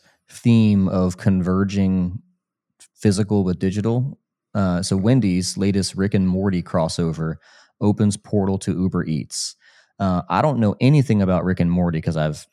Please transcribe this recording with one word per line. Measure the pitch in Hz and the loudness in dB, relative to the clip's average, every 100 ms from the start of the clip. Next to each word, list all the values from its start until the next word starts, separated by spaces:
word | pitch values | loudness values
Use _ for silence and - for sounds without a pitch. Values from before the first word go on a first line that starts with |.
| _ _ _ | _ _ _
theme | - 117 113 110 101 95 | -4 2 4 6 4 2
of | 95 92 90 | 0 0 0
converging | - 95 87 92 98 98 95 92 90 87 _ _ _ _ _ _ - _ | 0 0 2 0 0 0 0 0 -2 -6 _ _ _ _ _ _ -20 _
physical | 107 95 104 104 | 0 0 0 0
with | 92 87 | 0 -2
digital. | 95 101 110 117 131 - _ _ _ | -2 -2 -2 -2 -4 -8 _ _ _
Uh, | 107 95 87 | -2 -2 -2
so | 95 95 | -2 0
Wendy's | 98 131 104 90 90 - | 2 2 2 0 -2 -2
latest | 98 98 92 95 | 0 0 -2 -2
Rick | 98 | -2
and | 101 92 | 0 0
Morty | 92 98 92 | 0 0 -2
crossover | 82 90 80 - 82 78 80 80 _ _ _ - | -2 -2 -2 -2 -4 -2 -6 -6 _ _ _ -4
opens | 104 101 104 98 | 0 2 0 -2
portal | - 104 95 95 | -2 -2 0 -2
to | - | -2
Uber | 85 92 87 | -2 -2 -2
Eats. | 82 78 58 - - - _ _ _ - | -2 -4 -6 -10 -10 -12 _ _ _ -6
Uh, | 98 90 - | -2 -2 -2
I | 90 | 0
don't | 151 120 | 0 2
know | 107 - | 0 2
anything | 123 147 127 104 | 4 4 4 2
about | 92 90 | 2 0
Rick | 87 92 | 0 0
and | 87 | 0
Morty | 87 87 80 | 0 0 -2
'cause | 90 78 | -2 -2
I've, | 78 73 - | -2 -4 -10